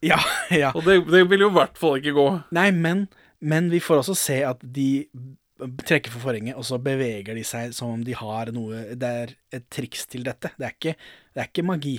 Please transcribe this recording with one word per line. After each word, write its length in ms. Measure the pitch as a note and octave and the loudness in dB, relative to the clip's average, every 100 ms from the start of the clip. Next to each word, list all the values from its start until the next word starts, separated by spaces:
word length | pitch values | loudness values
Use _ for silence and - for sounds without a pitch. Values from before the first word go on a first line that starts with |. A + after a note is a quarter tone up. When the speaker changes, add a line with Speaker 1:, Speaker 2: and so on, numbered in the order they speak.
Speaker 1:
Ja, 160 | D#3 E3 E5 - | 2 2 0 -4
<laughs> 160 | - | 0
ja. 200 | F3 C#3 E3 | 2 2 2
Speaker 2:
Og 80 | D#3+ | 6
det, 140 | F#3+ D#3+ | 6 8
det 180 | F3 F3+ | 6 6
vil 200 | G3 G3+ | 6 6
jo 20 | |
i 80 | F3 | 6
hvert 220 | C3+ - | 4 2
fall 180 | E3 C#3 | 0 2
ikke 160 | C#3+ | 2
gå. 140 | C#3+ C#3 F3+ D3 | 4 4 2 -2
Speaker 1:
Nei, 160 | E3 G3 | 2 4
men, 360 | F#3 E3 F#3 G3+ _ _ _ | 4 2 0 -4 _ _ _
men 300 | D3+ D#3 F3 | 0 2 2
vi 80 | E3+ | 0
får 220 | - D#3 | 4 2
også 140 | C3 F#3+ | 4 -2
se 220 | - C3+ | 0 0
at 180 | C#3 B2+ | 0 -4
de 280 | B2 C3 C3+ C3+ D3 C3 C3 C3+ _ _ C3 C3 | -8 -2 0 0 -4 -14 -18 -20 _ _ -14 -12
trekker 340 | - D#3 - | 0 0 0
for 80 | A#2+ | -8
forhenget, 320 | B2+ A2+ A2 | -6 -4 -6
og 140 | C3 A#2+ | -8 -6
så 100 | B2+ | -6
beveger 560 | C3 C3+ B2+ G#2+ G2 | -4 -2 -2 -6 -8
de 80 | A2+ | -8
seg 300 | A2 A#2 A#2+ | -8 -8 -10
som 220 | A#2 B2 A#2 | -8 -8 -6
om 80 | A#2 | -6
de 80 | |
har 380 | A#2+ A2 A2 A2+ | -8 -8 -8 -6
noe, 300 | A#2 A2 A2+ A2 | -8 -8 -10 -10
det 160 | B2 B2 | -8 -6
er 220 | A#2+ A#2 - _ | -6 -8 -14 _
et 160 | C3 - | -16 -12
triks 320 | - B2+ - - | -10 -10 -10 -12
til 160 | B2+ B2 | -10 -10
dette. 240 | A#2+ - | -8 -12
Det 140 | - B2 | -8 -10
er 80 | - | -6
ikke, 180 | D#3+ D#3+ - - _ | -6 -8 -12 -20 _
det 80 | - | -10
er 80 | A#2 | -6
ikke 160 | - E3+ | -4 -2
magi. 300 | F3+ C#3+ | -2 -4